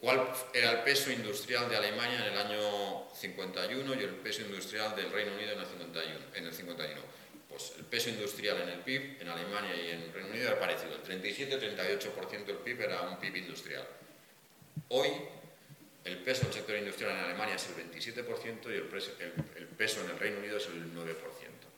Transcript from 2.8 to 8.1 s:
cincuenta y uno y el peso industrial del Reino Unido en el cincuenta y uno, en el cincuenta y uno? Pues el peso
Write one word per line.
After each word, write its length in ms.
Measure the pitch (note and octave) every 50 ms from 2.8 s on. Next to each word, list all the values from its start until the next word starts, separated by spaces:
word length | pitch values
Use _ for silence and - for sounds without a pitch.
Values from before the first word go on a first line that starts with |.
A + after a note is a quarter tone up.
| G2 F#2+ F#2+ - - - -
cincuenta 500 | - - F#2+ F#2 - F#2 F#2 F#2 F#2 F#2
y 100 | F#2 -
uno 200 | C3 C#3 C#3 C3
y 60 | B2+
el 100 | G2+ F#2+ -
peso 260 | F#2 - A2 G2+ G#2+ A2
industrial 520 | G2+ G2 F#2+ F2 - - G#2+ G#2+ G#2+ G#2
del 160 | G2 F#2 F2+
Reino 220 | F2+ G2+ G#2 G2+ G2
Unido 200 | G2+ G#2+ G#2+ G#2
en 80 | F#2+
el 60 | F#2
cincuenta 380 | F#2 F#2+ F2+ E2+ E2+ E2 E2 D#2+
y 40 | D#2+
uno, 180 | D#2+ D#2+ - - -
en 120 | G2 E2
el 60 | E2 D#2+
cincuenta 340 | - F#2 F2 E2+ D#2+ D#2
y 60 | D2+ D2+
uno? 80 | D2 - D2 - - - - - - - -
Pues 240 | D2 C#2+ - - - -
el 60 | -
peso 240 | - - A#2 - B2